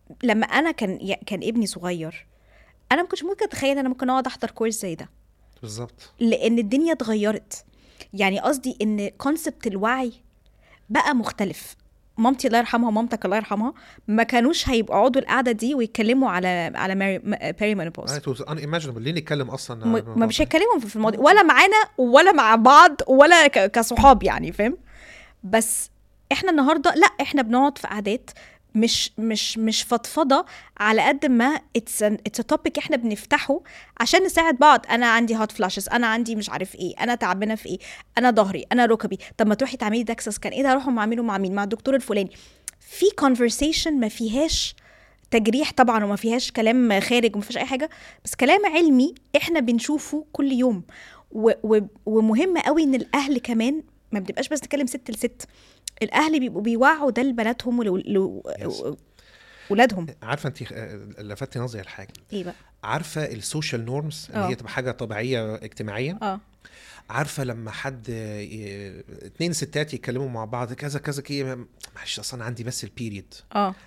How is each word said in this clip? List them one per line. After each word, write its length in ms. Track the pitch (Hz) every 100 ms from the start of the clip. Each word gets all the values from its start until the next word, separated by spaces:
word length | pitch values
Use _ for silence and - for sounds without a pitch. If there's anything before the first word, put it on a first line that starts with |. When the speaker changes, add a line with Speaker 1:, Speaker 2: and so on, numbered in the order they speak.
| - -
Speaker 1:
لما 220 | 247 214 -
أنا 260 | 240 320
كان 300 | 311 196 180
ي-، 180 | 190 - -
كان 180 | 190
ابني 240 | 208 233 202
صغير، 580 | - 180 175 160 - - _ _ _ _ _ -
أنا 100 | 285
ما 60 | 359
كنتش 160 | -
ممكن 220 | 330 392 415
أتخيل 260 | - 277
إن 60 | 277
أنا 120 | 262
ممكن 200 | 254 254
أقعد 180 | 262 254
أحضر 240 | - 226
كورس 300 | - 226 214
زي 140 | 190 160
ده. 140 | - _ _ _ _ _
Speaker 2:
بالظبط. 520 | 110 107 120 - - -
Speaker 1:
لأن 400 | 233 220 226 233
الدنيا 340 | 208 269 330
اتغيرت. 720 | 311 220 220 208 214 - - - _ _ - -
يعني 260 | 196 196 196
قصدي 380 | - 277 254 -
إن 260 | 214 208 202
concept 580 | - 277 311 320 - 233
الوعي 440 | 190 220 262 247 - _ _ _ _ _ _ -
بقى 260 | 254 - 254
مختلف. 600 | 208 - 202 - - - _ _ _ -
مامتي 300 | 226 269 262
الله 120 | 233
يرحمها 280 | 233 240 233
ومامتك 380 | 214 233 220 190
الله 120 | 208
يرحمها 360 | 220 202 233 - - - -
ما 160 | 214
كانوش 460 | 226 247 240 339 -
هيبقوا 280 | 240 214 196
يقعدوا 240 | 254 262
القعدة 300 | - 247 254
دي 240 | 214 233 285
ويتكلموا 540 | 226 - 214 262 254
على، 420 | 180 185 175 165 -
على 200 | 190 196
ماري-، 260 | 196 190
م-، 120 | 202 208
perimenopause. 760 | - 175 214 202 165 - -
Speaker 2:
آه، 80 | 147
it 160 | 139 120
was 60 |
unimaginable. 560 | 139 151 147 165 151 113
ليه 140 | 123
نتكلم 380 | 175 - 147 127
أصلًا 280 | 131 - 117
Speaker 1:
م-، 40 |
Speaker 2:
عن 60 | 233
الموضوع 280 | 226 113 160
Speaker 1:
ما 100 | 226
مش 120 | 226
Speaker 2:
ده؟ 60 |
Speaker 1:
هيتكلموا 360 | 302 320 440 330
في، 80 | 214
في 80 | 214
الماضي 220 | 220 214
Speaker 2:
آه. 40 |
Speaker 1:
ولا 220 | 285 403
معانا 340 | 339 262 381 427 427 -
ولا 340 | 247 262 359
مع 240 | 311 220 226
بعض 400 | 233 285 349 294 -
ولا 400 | 262 302 349 285
ك-، 240 | - 196
كصحاب 520 | 233 226 226 277 208
يعني، 280 | 190 - 160
فاهم؟ 260 | - 214 359 - - - - - _
بس 460 | 185 220 220 - - _ _ _ -
إحنا 200 | 277 370
النهاردة، 420 | 311 269 320 339 302
لأ، 120 | 381 -
إحنا 200 | 285 285
بنقعد 360 | 226 247 285 277
في 100 | -
قعدات 440 | 202 202 - - - - - _ 214
مش، 360 | 233 - - -
مش، 400 | 220 214 - 226
مش 240 | 220 214
فضفضة 640 | - 233 - 294 294 277 370 - - -
على 240 | 208 220 233
قد 180 | 277 302
ما 300 | 240 247 302
it's 460 | - 233 - - 208
an-، 120 | 208 -
it's 120 | -
a 140 | - 302
topic 220 | 320 -
إحنا 200 | - 285
بنفتحه 640 | 233 208 - 294 - 277 - - - -
عشان 240 | 233 349
نساعد 340 | 370 339 330 254
بعض. 280 | 294 269 -
أنا 180 | 233 240
عندي 300 | 226 233 226
hot 100 | 214 -
flashes، 320 | 214 - -
أنا 140 | 240 233
عندي 280 | 226 226 214
مش 140 | 208
عارف 260 | - 190 -
إيه، 180 | 180 -
أنا 160 | 233 240
تعبانة 400 | 196 190 208 220
في 140 | -
إيه، 100 | 185 - - - -
أنا 140 | 247
ظهري، 340 | 226 196 170 -
أنا 140 | 247 233
ركبي، 340 | 220 196 190 - -
طب 100 | 214
ما 80 | 208
تروحي 220 | 262 262
تعملي 260 | 214 226
Dexas 340 | 226 226 220 208
كان 140 | 202
إيه 120 | -
ده، 100 | 277
هروح 140 | 262 269
أعمله 360 | 233 214 233
مع 140 | 233 196
مين، 180 | 190 196
مع 80 |
الدكتور 320 | 202 220 - 269
الفلاني. 360 | 247 202 190 - - _ - -
في 260 | - - 392 -
conversation 680 | 277 240 240 - 294 311 330
ما 160 | 285 214
فيهاش 640 | - 220 240 320 - - - _ - _ _ _
تجريح 400 | 226 220 247 302
طبعًا، 320 | - 240 226 202
وما 100 | 202
فيهاش 360 | 226 240 -
كلام 480 | - 220 254 240 202
خارج، 360 | 202 247 233 208
وما 80 |
فيهاش 140 | 202 240
أي 80 | 262
حاجة، 240 | 262 311 - - - -
بس 100 | -
كلام 300 | 247 403 403
علمي 500 | 320 330 254 285 - _ 294
إحنا 240 | 320 330
بنشوفه 640 | 240 233 - 294 - 302 302
كل 200 | - 277
يوم. 320 | 254 254 196 - - - - _
و-، 200 | 220 226 - 214 214
و-، 120 | 196 - -
ومهم 520 | 220 220 220 370 339
قوي 260 | - 302
إن 120 | 302 262
الأهل 420 | - 285 269 254
كمان 440 | - 226 233 311 - _ _
ما 80 | 208
بنبقاش 280 | 185 - 269
بس 80 | 302
نتكلم 280 | - 285 254
ست 240 | 277 -
لست، 360 | 220 240 - - _ _ _ - -
الأهل 360 | 220 - 311 311
بيبقوا 220 | 254 170
بيوعوا 500 | 220 233 269 311 285
ده 100 | 233
لبناتهم 580 | 269 233 220 240 247 240
ولو-، 240 | 214 180 -
لو-، 380 | 196 190 95 -
Speaker 2:
Yes. 460 | - - - - 151 _ _ _ - - - -
Speaker 1:
ولادهم. 360 | 202 233 185 165 -
Speaker 2:
عارفة 240 | 107 139 143
أنتِ، 120 | - 117
آه، 240 | 107 110 101 104 -
لفتتي 380 | 104 101 135 123
نظري 220 | 123 113
لحاجة. 320 | - - 98 - _
Speaker 1:
إيه 100 | 208
بقى؟ 100 | 175 - _ _
Speaker 2:
عارفة 400 | 104 139 160 156 147
السوشيال 600 | 110 - 156 151 120 113
norms 420 | 139 151 - -
اللي 160 | 220 190
Speaker 1:
آه. 40 |
Speaker 2:
هي 60 | 123
تبقى 160 | 107
حاجة 200 | - 127
طبيعية 640 | 113 113 107 120 123 110 110
اجتماعيًا؟ 640 | 107 - 107 104 135 196
Speaker 1:
آه. 180 | 208 190 - _ - - - - -
Speaker 2:
عارفة 340 | 117 147 -
لما 280 | 127 117 110
حد 380 | - 139 131 113
ي-، 920 | 113 107 104 101 110 101 101 101 92 - - 95
اتنين 280 | - 170
ستات 400 | 160 - 147 151
يتكلموا 360 | 127 - 123 135
مع 160 | 117 110
بعض 280 | 120 120
كذا 260 | 123 143 139
كذا 220 | 151 139
كي-، 220 | 135 143 131 123 113 _ - -
معلش 240 | - -
أصل 180 | - 123
أنا 80 | 117
عندي 180 | 117
بس 200 | 117 -
البيريد. 500 | 104 - 113 98 - - - 208
Speaker 1:
آه. 200 | 196 190